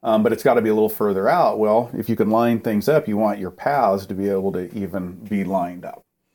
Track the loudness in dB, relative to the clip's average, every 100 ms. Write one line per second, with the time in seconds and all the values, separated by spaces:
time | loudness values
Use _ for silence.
0 | 0 2 2 2 2 4 4 2 2 0
1 | -2 0 2 2 2 2 2 2 0 -4
2 | -2 0 2 2 2 0 0 0 2 0
3 | 0 0 0 -2 -8 -6 -2 2 2 2
4 | -2 -4 -2 0 -2 -4 -6 -8 -6 -6
5 | -8 -10 -4 -4 -2 -2 -4 -8 -14 -16
6 | _ _ _